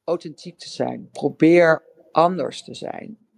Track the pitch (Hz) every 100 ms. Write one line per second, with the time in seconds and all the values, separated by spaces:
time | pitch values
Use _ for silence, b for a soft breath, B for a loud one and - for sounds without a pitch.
0 | - 170 165 143 175 - - - 123 123
1 | - - 143 - 160 175 165 156 - _
2 | _ 156 175 180 127 - - - - -
3 | - - _